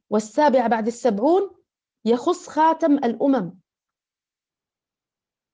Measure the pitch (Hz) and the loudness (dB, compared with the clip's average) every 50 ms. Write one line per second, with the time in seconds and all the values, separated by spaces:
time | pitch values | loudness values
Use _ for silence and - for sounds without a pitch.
0 | _ _ 208 214 220 - - - 302 294 233 262 226 233 233 226 214 233 233 - | _ _ -4 -4 -4 -2 -2 0 2 2 2 2 2 0 -2 -2 -2 -6 -6 -2
1 | - 247 202 196 233 302 339 392 403 370 - _ _ _ _ _ _ _ _ _ | -2 -2 -2 0 0 2 2 2 0 -4 -10 _ _ _ _ _ _ _ _ _
2 | _ 214 233 240 240 330 359 - - - - 294 311 320 320 320 330 311 285 - | _ -2 -2 0 0 -4 -4 -4 -8 -8 -2 0 2 2 2 0 2 0 2 2
3 | - 240 226 - - 285 269 247 185 170 - _ _ _ _ _ _ _ _ _ | 0 -4 -2 0 0 0 0 0 -2 -6 -10 _ _ _ _ _ _ _ _ _
4 | _ _ _ _ _ _ _ _ _ _ _ _ _ _ _ _ _ _ _ _ | _ _ _ _ _ _ _ _ _ _ _ _ _ _ _ _ _ _ _ _
5 | _ _ _ _ _ _ _ _ _ _ | _ _ _ _ _ _ _ _ _ _